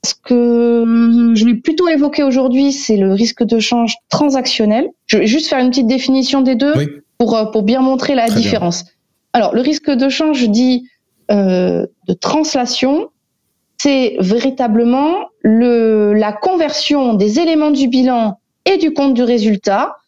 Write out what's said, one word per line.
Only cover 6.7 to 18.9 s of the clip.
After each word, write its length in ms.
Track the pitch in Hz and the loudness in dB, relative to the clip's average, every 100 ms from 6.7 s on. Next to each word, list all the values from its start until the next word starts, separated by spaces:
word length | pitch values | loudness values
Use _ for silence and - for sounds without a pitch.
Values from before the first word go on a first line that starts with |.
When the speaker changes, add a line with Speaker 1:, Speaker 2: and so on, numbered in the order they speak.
| 311 | 0
Speaker 2:
Oui. 120 | 147 - _ _ | -4 -8 _ _
Speaker 1:
pour, 180 | 233 226 | -2 0
euh, 80 | 214 | -2
pour 160 | 220 | -2
bien 180 | 202 262 | 0 0
montrer 340 | 262 262 277 | 0 0 -2
la 120 | 269 233 | 0 0
Speaker 2:
Très 80 | |
bien. 80 | 214 | 0
Speaker 1:
différence. 420 | 208 214 175 170 - _ _ _ _ | 0 -2 -2 -6 -12 _ _ _ _
Alors, 220 | 247 202 | -2 0
le 80 | 233 | 0
risque 280 | 254 302 - | -2 -2 -2
de 200 | 262 269 | 0 -2
change 360 | 269 311 277 233 | -2 -2 0 0
dit 400 | 214 254 247 254 _ _ _ - | 2 2 0 -4 _ _ _ -2
euh, 560 | 208 190 180 180 170 - _ - | 0 0 0 0 -2 -4 _ -6
de 40 | |
translation, 960 | 180 - 302 311 269 240 - 254 302 453 _ _ _ _ _ _ - | -6 -4 -2 -2 -2 -4 -2 -2 -2 -4 _ _ _ _ _ _ -4
c'est 380 | 294 269 240 - | -2 0 0 -2
véritablement 1080 | 185 233 269 269 247 214 233 254 302 370 - _ | 0 0 -2 -2 0 2 2 2 0 -2 -6 _
le, 720 | 220 226 240 233 226 214 208 | 2 2 4 2 2 2 2
la 180 | 208 214 | 2 0
conversion 840 | 208 370 359 302 294 - 294 254 | -2 -2 0 -2 -4 -2 0 0
des 240 | 214 208 226 | 2 0 0
éléments 320 | 339 320 302 | 0 0 0
du 180 | 277 269 | 0 0
bilan 500 | 254 254 240 220 196 _ _ | 2 0 0 -2 -4 _ _
et 140 | - 392 | -2 0
du 140 | 320 | 0